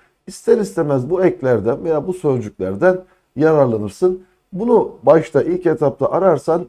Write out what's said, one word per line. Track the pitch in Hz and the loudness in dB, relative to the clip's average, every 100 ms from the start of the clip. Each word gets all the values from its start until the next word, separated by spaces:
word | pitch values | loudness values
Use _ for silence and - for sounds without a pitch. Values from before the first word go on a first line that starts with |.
| _ _ - | _ _ -20
İster | - - 233 | -8 0 0
istemez | 202 - 147 135 123 | 0 -4 0 0 -2
bu | 185 | 0
eklerden | 180 - 131 117 104 139 | 0 0 0 0 0 -2
veya | 170 156 165 | -2 -4 -4
bu | |
sözcüklerden | 180 151 127 104 - 95 98 180 185 - _ _ 123 | -4 -2 -2 -4 -8 -6 0 0 0 -6 _ _ 0
yararlanırsın. | 156 151 131 110 104 - 185 185 - _ _ | 2 4 2 0 -6 -2 -2 -2 -12 _ _
Bunu | 180 240 226 - - | -6 2 2 0 -2
başta | 135 160 - 139 | 2 4 4 -2
ilk | 120 180 170 | 0 -2 -2
etapta | 156 143 - - | 0 -2 -2 -2
ararsan | 160 190 147 - 170 | 0 2 0 0 -4